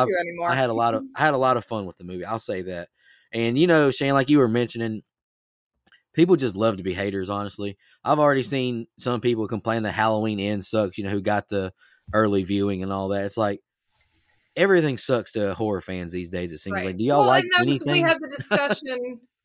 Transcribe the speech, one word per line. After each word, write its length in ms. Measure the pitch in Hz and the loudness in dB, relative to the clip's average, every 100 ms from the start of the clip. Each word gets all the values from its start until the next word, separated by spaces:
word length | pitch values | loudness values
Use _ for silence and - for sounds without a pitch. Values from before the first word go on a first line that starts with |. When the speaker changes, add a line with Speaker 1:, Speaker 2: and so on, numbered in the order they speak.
Speaker 1:
I've, 60 | 226 | 2
Speaker 2:
to 80 | 175 | 0
anymore. 300 | 170 170 170 | -4 -4 -2
Speaker 1:
I 40 | 131 | 0
had 140 | 123 | 0
a 40 | |
lot 200 | 113 117 | 2 0
of, 100 | 110 92 | 0 -4
Speaker 2:
<laughs> 60 | - | 0
Speaker 1:
I 40 | |
had 120 | 151 | 2
a 40 | 131 | 4
lot 180 | 131 120 | 2 2
of 80 | |
fun 220 | - 110 92 | -2 -8 -8
with 100 | - | -12
the 60 | |
movie. 200 | 90 90 | -12 -10
I'll 140 | 92 113 | -6 -6
say 220 | - 92 | -6 -6
that. 260 | 92 87 87 _ _ _ _ | -6 -10 -12 _ _ _ _
And, 260 | 113 117 131 | -2 0 2
you 80 | 175 | 4
know, 240 | 160 143 | 6 4
Shane, 220 | - 139 | 2 2
like 160 | 139 131 | 2 4
you 80 | 147 | 6
were 100 | 117 | 6
mentioning, 540 | 120 117 117 113 110 - _ _ _ _ _ _ _ _ _ _ | 2 0 -4 -6 -6 -12 _ _ _ _ _ _ _ _ _ _
people 220 | 151 175 160 | 2 6 6
just 200 | 123 95 | 2 2
love 200 | 113 95 | 0 0
to 40 | |
be 120 | 92 | -4
haters, 360 | 98 101 98 92 | -4 -4 -4 -4
honestly. 480 | 101 101 - 101 98 _ _ | -4 -6 -8 -10 -10 _ _
I've 140 | 120 151 | 0 4
already 240 | 147 135 | 4 2
seen 440 | 113 135 127 117 - - | 0 -2 -2 -4 -8 -6
some 220 | 127 120 | -4 0
people 260 | 123 113 104 | 0 0 -2
complain 360 | 110 113 113 | -4 -2 -2
that 80 | 104 | -2
Halloween 480 | 90 110 107 110 101 | 0 0 2 0 -2
Ends 280 | 101 104 - | -2 -4 -2
sucks, 300 | 110 98 107 | -2 -2 -4
you 60 | |
know, 60 | 98 | -6
who 100 | 101 | -4
got 260 | 101 104 - | -2 -2 -2
the 240 | 98 95 - _ _ - | -4 -4 -10 _ _ -4
early 300 | 107 107 98 | 2 2 2
viewing 380 | 90 101 101 95 | 0 0 0 -2
and 100 | 95 | -4
all 160 | 98 95 | -4 -2
that. 140 | 101 | -4
It's 120 | 101 117 | -4 -2
like, 260 | 104 101 _ _ _ _ _ _ _ _ _ 151 | -2 -2 _ _ _ _ _ _ _ _ _ 0
everything 420 | 196 180 151 120 | 4 4 4 0
sucks 340 | - 120 - | 0 0 0
to 220 | 110 101 | -2 -2
horror 260 | 92 107 92 | -2 -2 -2
fans 300 | 92 92 85 | -6 -8 -6
these 180 | 90 87 | -8 -8
days, 220 | 90 90 | -6 -8
it 60 | 78 | -8
seems 180 | 98 92 | -8 -6
Speaker 2:
Right. 100 | 95 | -4
Speaker 1:
like. 100 | 92 | -2
Do 60 | |
y'all 160 | 123 - | 2 4
Speaker 2:
Well, 80 | - | 6
Speaker 1:
like 160 | - | 4
Speaker 2:
and 60 | 359 | 4
that 140 | 359 359 | 2 2
was, 160 | 277 | 0
Speaker 1:
anything? 20 | 285 | 0
Speaker 2:
we 220 | 349 330 | 2 2
had 100 | 320 | 0
the 80 | 285 | -4
Speaker 1:
<laughs> 80 | 285 | -6
Speaker 2:
discussion 840 | - 214 285 - 269 247 247 233 _ _ | 0 0 0 -2 -4 -8 -8 -12 _ _